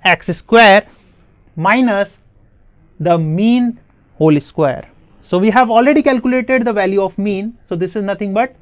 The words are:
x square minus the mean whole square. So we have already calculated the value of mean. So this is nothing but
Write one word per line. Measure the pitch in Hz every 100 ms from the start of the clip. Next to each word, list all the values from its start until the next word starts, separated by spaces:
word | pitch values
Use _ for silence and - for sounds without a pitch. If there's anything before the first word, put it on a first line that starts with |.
x | 190 165 -
square | 170 - 226 220 202 - _ _ _ _ _ _ 160
minus | 180 240 247 202 202 _ _ _ _ _ _ _ _ -
the | 160 170
mean | 156 165 220 247 240 233 _ _ _ -
whole | 156 147
square. | - - 147 - - _ _ _
So | - 180
we | 214
have | 220 240
already | 226 254 302
calculated | 285 254 254 254 247 262
the | 240
value | 208 190 196
of | 190 -
mean. | 202 196 214 - -
So |
this | 175 185 214
is |
nothing | 202 196 208
but | 196 254 _